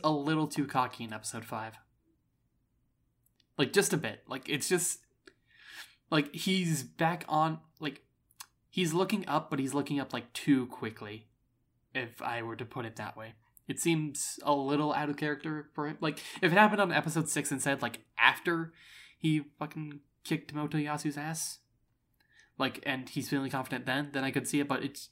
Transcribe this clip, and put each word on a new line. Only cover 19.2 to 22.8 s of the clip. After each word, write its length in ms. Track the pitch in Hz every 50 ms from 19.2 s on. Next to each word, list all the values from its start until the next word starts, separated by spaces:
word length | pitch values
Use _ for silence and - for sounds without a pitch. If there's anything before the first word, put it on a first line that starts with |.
| - 160 156 151 143 - _ -
fucking 440 | 151 151 - 160 156 151 147 143 _ _ _ _ -
kicked 280 | - 160 156 - - 147
Motoyasu's 640 | 151 151 147 160 156 147 147 151 151 - 151 143 147
ass, 420 | 147 156 160 160 - - - - _ _ _ _ _ _ _ _ _ _ _ _ _ _ _ _ - _ _ -
like, 240 | 135 131 127 -